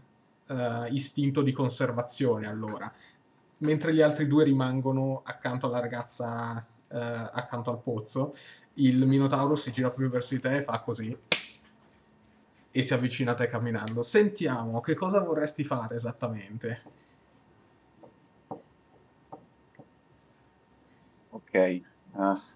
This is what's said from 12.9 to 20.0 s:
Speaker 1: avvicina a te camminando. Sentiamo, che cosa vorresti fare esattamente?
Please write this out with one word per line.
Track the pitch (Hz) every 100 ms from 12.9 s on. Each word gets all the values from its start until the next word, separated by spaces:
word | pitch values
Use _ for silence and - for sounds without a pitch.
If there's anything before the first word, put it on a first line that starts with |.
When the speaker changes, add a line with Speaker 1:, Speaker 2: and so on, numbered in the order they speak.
Speaker 1:
avvicina | 123 123 - 123
a | 123
te | 120
camminando. | 120 117 110 110 117
Sentiamo, | 123 208 208 - 156 123 113 113
che | - 151
cosa | 185 202
vorresti | 175 151 147 -
fare | 139 131 113 117
esattamente? | 113 - 120 110 101 110 117 120 - - _ _ _ _ _ _ _ _ _ _ - _ _ _ - - - _ _ _ _ _ _ - _ _ _ - - _